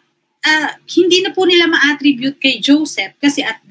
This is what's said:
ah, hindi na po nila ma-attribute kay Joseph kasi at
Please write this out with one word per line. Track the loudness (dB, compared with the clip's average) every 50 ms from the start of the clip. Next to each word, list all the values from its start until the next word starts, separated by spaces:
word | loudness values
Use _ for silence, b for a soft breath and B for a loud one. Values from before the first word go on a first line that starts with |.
| _ _ _ _ _ _ _ _ -2
ah, | -2 0 0 -2 -4 -8 -12 _
hindi | -4 0 0 2 4 2 2 0
na | 0
po | -2 0 0
nila | 2 2 2 2 2
ma-attribute | 2 0 0 0 0 0 0 0 0 0 -2 -6 -6
kay | -2 -2 -2 -2 -2
Joseph | 0 2 2 2 2 -2 -4 -6 -8 -10 -8
kasi | -4 -2 -2 0 0
at | -4 -6 -8 -10 _ -4